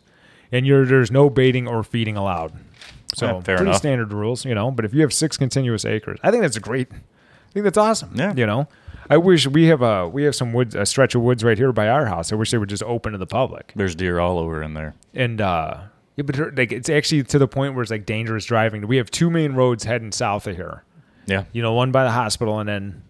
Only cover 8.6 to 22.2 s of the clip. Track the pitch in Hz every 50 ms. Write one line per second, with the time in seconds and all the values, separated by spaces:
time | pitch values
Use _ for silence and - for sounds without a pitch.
8.6 | 151 - _ _ - - - - - - 143 165 175 190 180 151 131 139 139 165
9.6 | 160 165 165 131 123 113 104 95 90 85 98 139 147 147 131 - 131 117 113 123
10.6 | 127 107 - - 101 - - 139 131 - - 123 117 123 127 113 110 120 110 101
11.6 | 135 131 117 110 104 107 123 151 143 107 90 85 85 - 107 107 110 - 123 117
12.6 | 104 98 104 95 - 120 120 113 - 110 107 95 90 - - 123 131 92 82 64
13.6 | - _ - 104 98 92 82 80 92 90 87 87 87 87 92 85 82 82 80 78
14.6 | 78 78 78 78 78 76 69 _ _ _ - 131 127 117 113 107 104 92 87 82
15.6 | 78 76 - - 95 101 _ _ _ _ - - 143 143 135 131 160 - 143 135
16.6 | 123 107 110 123 120 - 151 151 - - 165 143 127 - - 139 139 127 - 135
17.6 | 135 139 135 127 117 107 113 107 95 - 110 107 113 110 110 107 - - 120 110
18.6 | 113 113 104 104 104 104 131 131 113 - - - 165 170 165 165 156 143 131 127
19.6 | 127 127 120 107 - 110 120 117 113 107 98 - 123 107 101 104 - 107 87 87
20.6 | 87 80 - - - _ _ 156 - _ _ _ - 98 95 98 98 - - 117
21.6 | 117 113 113 120 127 131 127 135 131 120 113 123